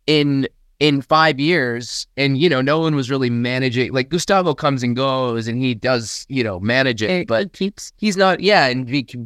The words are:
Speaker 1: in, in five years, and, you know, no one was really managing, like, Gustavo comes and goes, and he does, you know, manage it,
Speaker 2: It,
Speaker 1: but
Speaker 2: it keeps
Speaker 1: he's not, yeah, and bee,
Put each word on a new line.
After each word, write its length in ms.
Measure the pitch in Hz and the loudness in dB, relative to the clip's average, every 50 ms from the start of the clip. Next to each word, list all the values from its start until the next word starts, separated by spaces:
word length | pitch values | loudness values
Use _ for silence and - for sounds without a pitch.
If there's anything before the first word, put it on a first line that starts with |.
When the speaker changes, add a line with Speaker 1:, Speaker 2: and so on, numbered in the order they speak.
| - | -2
Speaker 1:
in, 400 | - 156 147 147 143 139 135 131 - _ _ _ _ _ - | 0 2 2 4 2 2 0 -2 -4 _ _ _ _ _ 0
in 240 | 143 151 143 139 | 2 2 2 2
five 380 | 123 - 156 156 160 160 139 131 | 0 2 2 4 4 4 2 0
years, 680 | 143 160 180 156 127 120 117 120 120 - - - - _ - | 0 0 2 2 0 -2 -4 -6 -8 -10 -10 -10 -12 _ -4
and, 220 | 135 139 139 135 127 | -2 0 0 2 2
you 100 | 170 175 | 2 2
know, 120 | 139 131 | 2 2
no 180 | 131 139 151 160 | 0 0 0 0
one 160 | 165 160 151 | 0 0 0
was 160 | 139 127 117 | 0 -2 -2
really 180 | 139 135 131 123 | -2 -2 0 0
managing, 640 | 120 120 120 120 127 131 131 127 117 127 120 95 | 0 0 -2 -2 -2 -2 -2 0 0 0 -2 0
like, 160 | 127 131 127 - | 0 -2 -2 -2
Gustavo 460 | 170 175 - - 196 190 180 165 143 | -2 -4 0 0 0 2 2 0 -2
comes 300 | - 156 147 139 123 123 | -2 0 -2 -2 0 -2
and 100 | 120 117 | -2 -2
goes, 540 | 127 135 135 131 131 127 123 117 117 110 117 | 0 -2 -2 0 -2 -2 -2 -2 -4 -4 -4
and 120 | 113 127 | -4 -2
he 140 | 131 127 120 | -2 -2 -2
does, 500 | 101 - 123 127 120 110 - - - - - | -2 0 0 0 0 -2 -4 -10 -12 -10 -6
you 160 | 135 131 113 | -2 -2 -2
know, 160 | 107 95 90 | -2 -4 -4
manage 420 | 98 113 120 131 135 131 120 104 | -2 0 2 2 2 0 0 -2
it, 80 | 110 104 | -2 -2
Speaker 2:
It, 160 | 185 175 - | 0 -2 -2
Speaker 1:
but 160 | - 113 110 208 | 0 0 -2 -2
Speaker 2:
it 60 | 175 - | -2 -6
keeps 380 | - 190 202 - - - - _ | -6 -6 -6 -6 -8 -18 -18 _
Speaker 1:
he's 200 | - 214 214 180 | -4 -4 -2 0
not, 220 | 196 190 190 175 170 | 2 2 2 2 2
yeah, 280 | 175 202 208 180 143 127 | 2 4 4 4 4 4
and 180 | 123 127 127 | 2 -2 -2
bee, 160 | 117 135 143 117 - - 123 117 | -2 -2 -2 -2 -4 -10 -8 -2